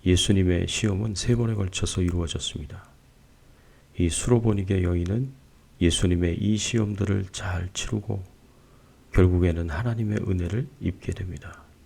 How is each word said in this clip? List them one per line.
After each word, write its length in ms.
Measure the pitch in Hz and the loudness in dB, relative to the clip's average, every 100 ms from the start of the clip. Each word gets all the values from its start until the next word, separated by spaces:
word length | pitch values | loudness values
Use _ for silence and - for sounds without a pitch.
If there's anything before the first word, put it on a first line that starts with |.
| - | 4
예수님의 600 | 90 - 98 92 87 87 | 2 4 2 4 2 0
시험은 480 | - 107 95 110 95 | -2 -2 -2 -4 -4
세 200 | 117 120 | 0 0
번에 180 | 117 | 0
걸쳐서 480 | 107 95 - 104 - | -2 -4 -2 -4 0
이루어졌습니다. 880 | 90 87 82 - - - 73 - - - _ _ _ _ _ - - - _ - | 0 0 -4 -4 -8 -8 -12 -14 -18 -20 _ _ _ _ _ -20 -20 -20 _ 0
이 120 | 87 | 0
수로보니게 720 | - - 120 113 104 95 98 | 0 2 2 4 0 0 0
여인은 480 | 90 87 87 107 135 - - - - - | 2 0 0 -2 -4 -8 -20 -20 -20 0
예수님의 560 | 85 82 92 87 87 85 | 2 4 2 2 2 0
이 180 | 101 107 | 0 0
시험들을 720 | - 117 104 101 101 98 92 | 0 0 -2 -2 0 0 -2
잘 380 | - 95 90 90 | -8 -6 -4 -6
치르고 500 | - - 110 101 101 92 - - - - - _ - - | -6 -4 -4 -4 -8 -8 -20 -20 -20 -20 -20 _ -20 -2
결국에는 560 | - 90 90 87 82 85 | 4 6 6 4 2 -2
하나님의 500 | 76 120 113 107 104 101 | -2 -2 -2 -2 -2 -2
은혜를 400 | 92 87 104 - - | -2 0 -2 -4 -4
입게 320 | 90 90 - | -4 -4 -6
됩니다. 520 | 92 95 85 - - - - | -6 -6 -10 -12 -18 -20 -20